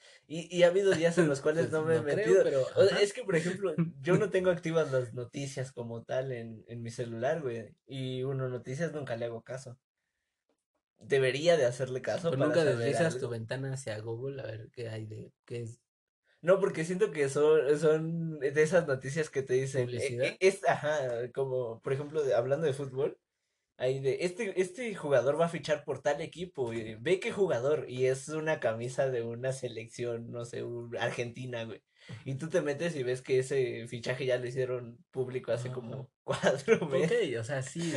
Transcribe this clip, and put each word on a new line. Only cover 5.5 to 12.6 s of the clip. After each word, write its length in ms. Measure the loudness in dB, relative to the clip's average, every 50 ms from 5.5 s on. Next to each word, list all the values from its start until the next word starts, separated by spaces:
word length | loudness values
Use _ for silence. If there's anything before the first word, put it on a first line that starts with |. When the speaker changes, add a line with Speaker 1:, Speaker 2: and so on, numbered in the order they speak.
| -6 -6 -8 -8
Speaker 1:
como 320 | -8 -10 -8 -8 -8 -10 -8
tal 280 | -4 -4 -2 -2 -2
en, 340 | -6 -6 -8 -10 -12 -14 -14 -12
en 140 | -12 -10
mi 80 | -10 -8
celular, 520 | -6 -6 -6 -6 -4 -2 -2 -2 -2 -2
güey. 320 | -4 -4 -6 -6 -8 -12 -16 _ _
Y 380 | -12 -10 -8 -6 -6 -6 -4 -4
uno, 260 | -4 -4 -2 -4 -4
noticias 420 | -4 -6 -8 -8 -6 -4 -4 -4 -4
nunca 220 | -6 -6 -6 -6
le 100 | -4 -4
hago 180 | -6 -6 -8 -10
caso. 340 | -12 -12 -12 -12 -14 -18 -18 _ _ _ _ _ _ _ _ _ _ _ _ _ _ _ _ _ _ _ _ _ _ _ _
Debería 560 | -4 0 2 2 2 2 0 2 4 4 4
de 100 | 6 4
hacerle 360 | 2 0 -2 -4 -4 -4 -6
caso 300 | -4 -4 -4 -2 -2 -2
Speaker 2:
Pero 80 | 0 2
Speaker 1:
para 80 | 2 2
Speaker 2:
nunca 120 | 2 4